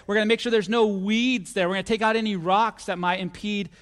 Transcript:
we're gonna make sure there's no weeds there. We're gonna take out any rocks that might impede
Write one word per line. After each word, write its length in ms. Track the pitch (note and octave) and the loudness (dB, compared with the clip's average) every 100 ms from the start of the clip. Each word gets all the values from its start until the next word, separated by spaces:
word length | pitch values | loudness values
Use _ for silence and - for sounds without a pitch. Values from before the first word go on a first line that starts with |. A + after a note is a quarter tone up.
| - | -2
we're 80 | G#3 | 0
gonna 120 | G#3+ | 2
make 120 | A#3 | 2
sure 140 | B3 | 2
there's 160 | A3+ F3+ | 0 0
no 180 | A#3 G#3+ | 2 2
weeds 680 | G3 F#3+ A3 B3 B3 E3+ | 2 0 2 2 0 -4
there. 160 | G3+ F3 | -2 0
We're 60 | F#3+ | 0
gonna 80 | |
take 180 | F#3+ G#3+ | -2 0
out 140 | A3 A3 | 2 2
any 220 | A3 G3 | 0 -2
rocks 480 | E3 G3 A3+ - - | 0 2 2 -2 -8
that 140 | F3 | -4
might 200 | F3 F#3 | -2 -2
impede 520 | F3+ - G#3 G#3 F#3 - | -4 -6 -4 -4 -4 -10